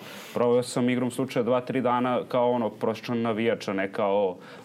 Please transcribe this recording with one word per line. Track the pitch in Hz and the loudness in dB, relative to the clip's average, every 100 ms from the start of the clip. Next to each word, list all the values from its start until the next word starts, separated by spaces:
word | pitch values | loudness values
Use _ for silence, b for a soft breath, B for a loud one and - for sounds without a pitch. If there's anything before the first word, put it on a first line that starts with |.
| B B B | B B B
proveo | - 120 123 | 0 4 4
sam | 120 131 123 | 2 0 0
igrom | 123 123 | 2 0
slučaja | 127 131 131 | -2 -2 0
dva, | 113 127 | 2 0
tri | 123 127 | 0 0
dana | 120 123 123 120 | 2 2 2 0
kao, | - 127 123 | 0 2 2
ono, | 123 107 | 2 0
prosječan | - 113 107 - 117 | -2 -4 -2 -4 -2
navijač, | 117 107 117 104 - | 0 0 0 0 -2
a | |
ne | 95 98 | -2 -2
kao | 104 101 101 98 - B B | 0 2 2 2 -2 B B